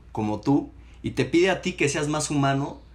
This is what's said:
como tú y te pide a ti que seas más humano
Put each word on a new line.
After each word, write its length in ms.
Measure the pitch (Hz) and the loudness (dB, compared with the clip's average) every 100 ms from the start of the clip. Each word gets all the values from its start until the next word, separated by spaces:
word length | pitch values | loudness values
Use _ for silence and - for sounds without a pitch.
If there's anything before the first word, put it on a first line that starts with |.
| - | -12
como 280 | - 107 104 | -6 -4 -2
tú 300 | 135 143 - - - - | 2 2 2 -12 -20 -10
y 100 | 117 | -6
te 120 | 113 | -2
pide 260 | 131 165 185 | 2 4 4
a 120 | 180 | 2
ti 100 | 185 | -4
que 160 | - 143 | 0 0
seas 180 | 165 147 | 0 -2
más 240 | 151 - | -2 -2
humano 500 | 147 139 135 147 - - | 0 2 0 -2 -8 -18